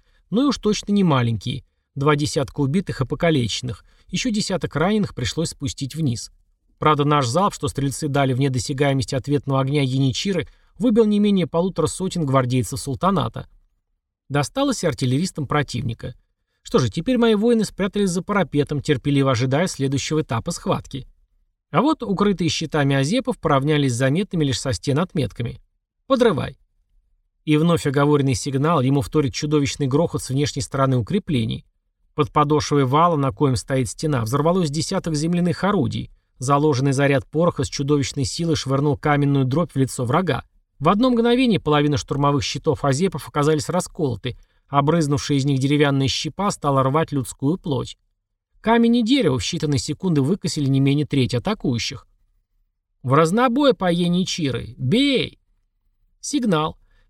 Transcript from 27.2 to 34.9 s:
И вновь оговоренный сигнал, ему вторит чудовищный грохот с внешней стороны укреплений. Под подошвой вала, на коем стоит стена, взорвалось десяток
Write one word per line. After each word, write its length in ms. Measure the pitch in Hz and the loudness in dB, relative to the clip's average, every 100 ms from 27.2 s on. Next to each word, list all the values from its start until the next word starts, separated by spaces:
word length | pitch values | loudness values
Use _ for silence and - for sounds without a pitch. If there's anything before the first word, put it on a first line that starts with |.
| _ _ - | _ _ 0
И 120 | 151 | 2
вновь 280 | 170 165 147 | 4 2 2
оговоренный 500 | 139 147 147 135 123 | 2 4 4 2 0
сигнал, 460 | 147 131 151 170 | -2 -2 0 2
ему 200 | 127 143 | 2 0
вторит 320 | 113 156 139 - | 0 0 0 -2
чудовищный 500 | 151 151 139 - 139 | 0 0 0 -2 0
грохот 380 | 143 170 - | 0 0 -4
с 60 | - | -4
внешней 340 | 135 147 - | -2 -2 -4
стороны 340 | - 135 135 127 | -6 0 0 0
укреплений. 680 | 104 190 - 131 113 - - _ _ _ _ - | 0 -4 -2 -2 -2 -6 -12 _ _ _ _ -4
Под 160 | 147 | 0
подошвой 540 | 156 147 151 - 147 131 | 2 2 2 2 2 2
вала, 320 | 151 175 151 | 4 2 2
на 140 | 139 | -2
коем 240 | - 147 123 | 0 0 0
стоит 320 | - 135 123 | -2 -2 -2
стена, 340 | - 156 135 | -4 -2 -2
взорвалось 480 | 110 139 156 185 160 | 0 0 2 2 0
десяток 440 | 156 - | -2 -4